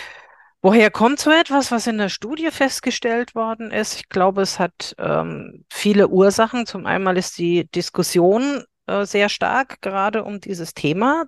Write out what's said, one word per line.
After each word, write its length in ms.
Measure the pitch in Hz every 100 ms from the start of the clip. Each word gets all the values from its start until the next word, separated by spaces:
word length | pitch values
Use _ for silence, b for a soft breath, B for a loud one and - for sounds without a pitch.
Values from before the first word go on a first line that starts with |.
| B B B B B B
Woher 280 | 190 226 214
kommt 280 | - 226 285
so 120 | 302
etwas, 400 | 320 339 277 269
was 160 | 233 240
in 100 | 214
der 120 | 202
Studie 420 | - 214 311 320
festgestellt 840 | - 269 - - - 233 233 247
worden 380 | - 226 226 220
ist? 240 | - 214 -
Ich 140 | -
glaube, 340 | 196 185 190
es 160 | 190 -
hat, 360 | 175 - - -
ähm, 640 | - - 165 160 - - -
viele 380 | - 208 202 196
Ursachen. 580 | 185 196 190 226 240 226
Zum 180 | 196 -
einen 300 | 185 190 180
ist 220 | 185 -
die 280 | 170 175 165
Diskussion, 920 | 180 175 - 175 180 175 196 277 277 - _ -
äh, 200 | 196 202
sehr 240 | 208 208
stark, 520 | - 185 240 269 -
gerade 420 | 202 196 202 214
um 160 | 202 202
dieses 360 | - 185 165 -
Thema. 500 | 147 170 247 320